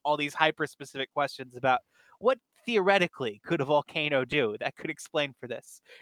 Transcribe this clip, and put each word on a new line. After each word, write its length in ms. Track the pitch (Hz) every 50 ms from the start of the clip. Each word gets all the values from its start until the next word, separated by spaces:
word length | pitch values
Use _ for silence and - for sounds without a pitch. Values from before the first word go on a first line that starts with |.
| -
all 120 | 143 151
these 180 | 147 147 143 -
hyper-specific 800 | - 156 160 156 - 156 139 - - 143 - - 135 135 - -
questions 420 | 147 143 135 - - 131 127 123
about 260 | 123 127 131 127 123 - _ _ _ _ _ _ -
what 200 | 185 240 269 247 _ _ _ _ _
theoretically 720 | - 240 208 180 196 202 202 180 165 - - 131 113 104 107 -
could 160 | - 170 156
a 40 | 135
volcano 600 | 131 151 147 - - - 160 151 151 143 135 131
do 320 | 123 143 151 127 107 104 113
that 160 | - 139 -
could 160 | - - 156
explain 440 | 156 - - - - 156 147 139 123 _
for 80 | -
this. 340 | 117 117 127 - - - - _ - - -